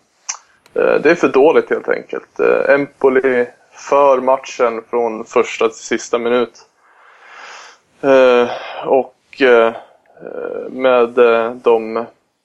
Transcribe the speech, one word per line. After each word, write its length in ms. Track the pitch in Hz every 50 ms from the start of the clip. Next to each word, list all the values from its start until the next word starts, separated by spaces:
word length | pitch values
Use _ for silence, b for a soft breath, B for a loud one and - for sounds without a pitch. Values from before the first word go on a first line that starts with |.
| _ _ _ B B B B B B B B B B _ - - -
eh, 180 | - - -
det 100 | - 147
är 40 | 170
för 120 | 170 170
dåligt 420 | 135 127 131 135 165 156 120 113 -
helt 200 | 117 107 - -
enkelt. 500 | - - - - - - - _ _ -
Eh, 340 | 62 60 60 58 - - 139
Empoli 720 | 143 143 - _ - - 135 131 131 127 135 127 123 120 120 - _ _ _
för 500 | _ - - - 143 143 143 139 135 123
matchen 600 | 127 131 131 135 - - - - 127 117 113 113 113 -
från 340 | - 120 120 113 110 110 113
första 440 | - - 120 110 - - - 113 110
till 80 | - - -
sista 340 | - 123 113 - - -
minut. 480 | 120 117 117 120 123 117 113 _ - - _ _ B B B B B B B B B B B B B B B B B B B B B B _ _ -
Eh, 480 | - 139 135 131 131 127 123 120 120 117 117 B B B B B B
och, 560 | - 127 131 123 - _ _ _ _ - -
eh, 320 | 139 127 120 117 113 113 113 B B B B B B _ _ - - - - - - - - - - -
med, 480 | - 127 131 131 127 123 117 117 120
eh, 340 | 127 120 117 113 113 113 117 123
de 520 | 123 123 123 117 113 113 110 110 117 117 117 _ _ _ _ _ _